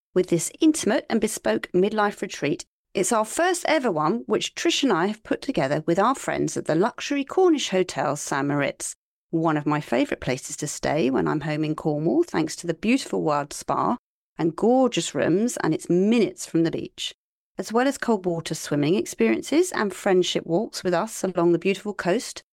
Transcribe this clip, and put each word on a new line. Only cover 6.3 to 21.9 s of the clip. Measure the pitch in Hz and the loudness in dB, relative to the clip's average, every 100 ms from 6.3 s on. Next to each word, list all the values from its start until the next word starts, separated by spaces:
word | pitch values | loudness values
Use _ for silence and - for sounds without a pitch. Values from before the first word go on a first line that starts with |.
| 143 147 - | -2 -2 -4
at | |
the | - | -2
luxury | 156 214 - - 285 | 0 0 -2 -4 -4
Cornish | 269 - 370 302 - | -2 2 4 4 2
Hotel | 185 180 - 147 143 | 0 0 0 -2 -2
St | - 147 139 | -4 -2 0
Moritz, | 143 139 - - - _ _ _ | 0 0 -2 -10 -12 _ _ _
one | 165 165 151 | 0 2 2
of | 147 | 0
my | 151 | -2
favourite | - 240 285 - | 0 0 0 -2
places | - 131 - - | -4 -4 -6 -8
to | 147 | -8
stay | - 139 143 233 | -4 -2 0 0
when | 262 165 | 0 0
I'm | 147 | -2
home | 151 151 | -2 -4
in | 151 | -2
Cornwall, | 151 165 147 156 311 | -2 -2 0 0 0
thanks | 339 190 156 - | 0 -2 -4 -6
to | 170 | -8
the | |
beautiful | 165 208 262 - 196 | -4 0 0 0 -2
wild | 165 147 143 | 0 0 -2
spa | - - 135 143 240 _ _ _ - | -10 -4 -2 0 -2 _ _ _ -2
and | 160 160 | -2 2
gorgeous | 214 254 254 208 165 | 4 4 4 2 -4
rooms, | 147 139 180 233 - | 0 2 2 0 -2
and | 160 | -2
it's | 156 - | -2 2
minutes | 175 196 240 190 - - | 2 4 4 2 -2 -4
from | 165 | 0
the | 165 | 0
beach. | - - - - - _ _ _ - | 0 -8 -10 -10 -10 _ _ _ -12
As | 196 | -4
well | 220 262 | 0 0
as | 269 | 0
cold | - 214 | -2 0
water | 180 170 - | 0 -4 -4
swimming | 156 - 147 147 | -8 -4 0 2
experiences | 196 - - 226 226 - 294 370 | 2 0 0 2 2 0 2 2
and | - 208 | 0 -4
friendship | - - 185 175 175 - | -2 2 2 2 -2 0
walks | 165 226 - | 0 0 -4
with | 185 | -2
us | 175 220 - | 0 -2 -4
along | 190 180 170 | -4 2 4
the | 170 | 4
beautiful | 190 190 208 | 2 -2 -4